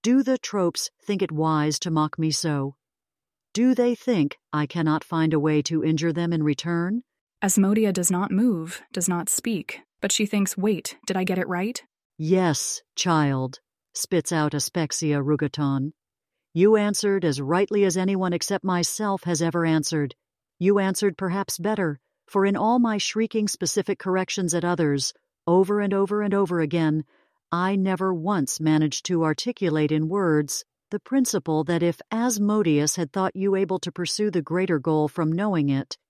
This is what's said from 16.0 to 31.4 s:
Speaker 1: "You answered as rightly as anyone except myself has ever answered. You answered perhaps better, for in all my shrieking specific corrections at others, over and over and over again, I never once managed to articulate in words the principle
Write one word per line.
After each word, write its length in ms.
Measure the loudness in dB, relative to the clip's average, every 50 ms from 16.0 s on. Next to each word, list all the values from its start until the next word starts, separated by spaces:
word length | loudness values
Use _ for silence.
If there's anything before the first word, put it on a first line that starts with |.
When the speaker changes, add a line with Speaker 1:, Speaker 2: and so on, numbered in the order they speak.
| _ _ _ _ _ _ _ _ _ _ _
Speaker 1:
"You 220 | 4 6 6 6
answered 500 | 6 4 0 -2 0 0 0 0 2 0
as 160 | 0 -2 -2
rightly 420 | -2 0 0 0 0 2 2 2 2
as 120 | 2 2
anyone 360 | 0 0 0 0 0 0 -2
except 320 | -2 -2 -2 -4 -4 -4 -2
myself 600 | -2 -2 0 -2 -2 -4 -4 -4 -4 -4 -4 -2
has 180 | -2 -2 0
ever 240 | 0 0 0 0 2
answered. 480 | 2 2 2 0 0 -2 -2 -2 -4 -6 _ _ _ _ _ _ _ _ _
You 200 | 2 4 4 4
answered 400 | 2 0 -2 0 -2 -2 -2 -2
perhaps 400 | -4 -2 -2 -4 -4 -6 -8 -4
better, 420 | -4 -2 -2 0 -2 -2 -4 -6 _ _ _ _ _
for 200 | _ 0 2 2
in 100 | 2 2
all 220 | 2 2 2 2 2
my 180 | 2 2 0
shrieking 520 | -2 -4 -4 -2 -2 -2 0 0 -2 -2 -2
specific 500 | -2 -4 -4 -2 -2 -2 -2 -2 -4 _
corrections 560 | -2 -2 -2 -2 -2 -2 -4 -4 -2 0 0
at 100 | 0 0
others, 480 | 0 0 2 2 2 2 0 -2 -4 -8 _ _ _ _ _ _
over 340 | 4 4 4 4 4 2 0
and 120 | 0 0
over 300 | 0 0 0 0 0 -2
and 100 | 0 0
over 280 | 2 2 2 2 0 0
again, 440 | 0 0 0 2 2 2 2 0 -2 _ _ _ _ _ _ _ _ _
I 260 | -4 -2 0 0 0
never 380 | 0 0 0 0 0 0 -2 -2
once 460 | -2 -2 -2 0 0 0 -2 -4 -2
managed 440 | 2 2 4 4 2 0 -2 -6 _
to 180 | -2 0 0 2
articulate 680 | 0 0 -2 -4 -6 -4 -2 -2 0 2 0 0 2
in 160 | 2 0 0 0
words 560 | -2 0 2 2 2 2 2 0 -6 -10 -10 _ _ _ _ _
the 100 | -10 -10
principle 640 | _ -2 0 0 2 2 0 -4